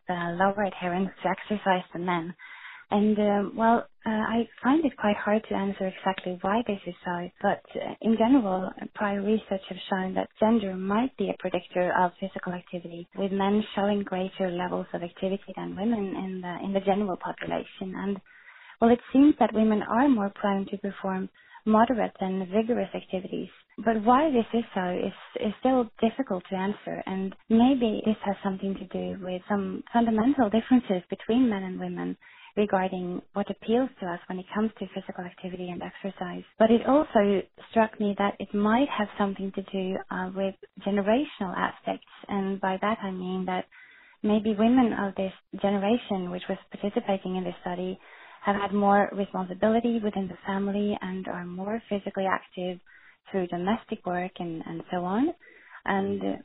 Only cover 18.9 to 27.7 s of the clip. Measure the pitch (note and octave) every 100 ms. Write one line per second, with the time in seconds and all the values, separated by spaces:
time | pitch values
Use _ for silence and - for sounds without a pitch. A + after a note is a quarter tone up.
18.9 | A#3+ - C4 C#4+ - G#3+ A3 A3 G#3 -
19.9 | A#3 C#4+ A#3 G3+ - G#3 G3 G3 G3 G3+
20.9 | - F#3+ F#3+ F#3+ - _ - G#3+ G#3+ A#3
21.9 | A#3 F#3 - F#3+ F#3+ F3+ G3+ A3+ A3+ F#3+
22.9 | F3+ - F#3 F#3 E3+ F#3 - _ - A#3
23.9 | A3+ G#3 A3 D#4+ B3 A3 A3+ A3+ G3 F3+
24.9 | F3+ G3 - - - G#3+ - B3+ C4 A#3
25.9 | - A3+ - C4+ F#3 - F#3+ G3 G#3 -
26.9 | E3+ - F#3+ F#3+ - - A3+ B3+